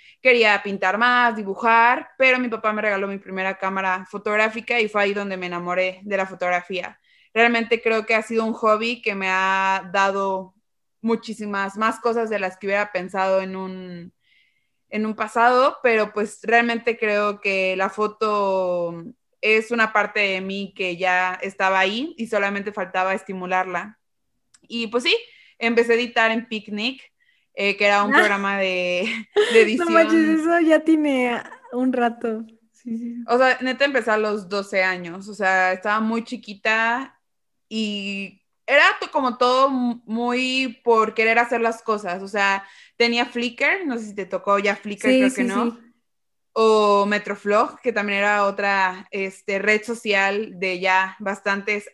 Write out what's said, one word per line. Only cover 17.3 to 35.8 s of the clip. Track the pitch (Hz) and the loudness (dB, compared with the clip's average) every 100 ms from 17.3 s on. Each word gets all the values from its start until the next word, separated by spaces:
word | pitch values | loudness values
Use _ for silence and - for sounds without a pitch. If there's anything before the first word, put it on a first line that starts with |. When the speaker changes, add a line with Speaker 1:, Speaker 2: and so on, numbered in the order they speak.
| 202 | -2
Speaker 1:
que | 202 190 185 185 | -2 0 0 0
la | 196 | -2
foto | 202 214 214 220 208 196 190 185 175 170 170 165 - _ _ | 0 -4 -2 -2 0 0 0 0 -2 -4 -8 -14 -20 _ _
es | 208 214 220 | 2 2 2
una | 233 220 | 0 2
parte | 220 208 214 | 2 0 0
de | 202 190 | -2 -2
mí | 190 196 196 - | -6 -8 -8 -6
que | 185 175 | -6 -2
ya | 185 180 185 185 | 0 2 0 -4
estaba | 196 - 190 190 | -8 -2 0 2
ahí | 190 220 311 - | 0 -2 -6 -8
y | 220 | -4
solamente | 208 202 202 202 | -2 -2 -4 -6
faltaba | 202 185 185 185 | -8 -6 -2 -2
estimularla. | 190 - 190 180 185 185 175 208 - _ _ _ _ _ _ | -2 -6 -6 0 2 0 -4 -8 -16 _ _ _ _ _ _
Y | - 233 226 | -10 -8 -4
pues | 240 | -2
sí, | 294 453 - - _ - | 0 -2 -2 -20 _ -4
empecé | 233 233 233 | 0 2 4
a | 233 | 2
editar | 240 240 226 | 0 2 2
en | 226 233 | 0 -4
Picnic, | 220 208 208 233 262 - _ _ _ _ | -8 -8 -6 -6 -8 -16 _ _ _ _
eh, | - 196 202 | -4 -2 2
que | 202 | 4
era | 202 | 4
un | 208 | 4
Speaker 2:
Ah. | 277 | 4
Speaker 1:
programa | 214 202 196 196 | 4 2 -2 -2
de, | 190 185 180 180 226 226 214 | -2 -2 -2 -2 -4 -6 -4
de | |
Speaker 2:
<laughs> | 403 427 | 0 4
No | 226 | 6
Speaker 1:
edición. | 226 262 339 | 6 4 2
Speaker 2:
manches, | 330 320 330 311 320 | 4 6 4 4 2
eso | 320 339 | 2 2
ya | 320 311 | 4 4
tiene | 311 320 302 262 247 233 - - - | 4 2 4 2 0 -2 -8 -18 -10
un | 247 254 | -4 -2
rato. | 247 240 233 233 220 226 _ _ | 0 0 -2 -6 -8 -10 _ _
Sí, | _ 240 226 | _ -10 -8
sí. | 240 240 233 | -8 -8 0
Speaker 1:
O | 240 | 2
sea, | 262 247 | 2 2
neta | 254 254 285 | -2 0 0
empecé | 269 233 | 0 0
a | 214 | 0
los | 214 208 180 | 0 -4 -4
doce | 202 196 196 | -6 -2 0
años, | 185 180 175 185 196 | 0 -2 -8 -12 -12
o | |
sea, | 202 190 190 185 | -2 2 4 2
estaba | 185 | 0